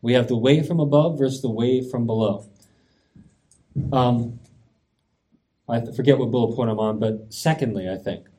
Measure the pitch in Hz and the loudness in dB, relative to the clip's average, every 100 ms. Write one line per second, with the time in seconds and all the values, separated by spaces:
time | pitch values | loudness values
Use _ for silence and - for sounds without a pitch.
0 | 117 123 120 117 127 151 147 170 143 147 | 2 2 2 2 4 4 2 0 4 4
1 | 165 151 131 - 123 110 123 131 127 123 | 4 2 -2 -2 -4 0 0 0 -2 -4
2 | 117 110 104 95 - _ _ _ _ _ | -2 0 0 -2 -10 _ _ _ _ _
3 | _ - - _ _ _ _ - - 131 | _ -20 -20 _ _ _ _ -6 -2 2
4 | 123 120 117 - - - _ _ _ _ | 2 0 -2 -10 -20 -20 _ _ _ _
5 | _ _ _ _ _ _ - 117 - - | _ _ _ _ _ _ -6 -4 -4 0
6 | 131 131 113 123 110 - 113 107 110 107 | 2 2 2 0 0 0 -2 -2 -2 -2
7 | 110 107 - - 160 156 123 98 92 95 | -2 -4 -10 -4 -2 0 -2 -4 -6 -8
8 | 98 - - | -8 -10 -14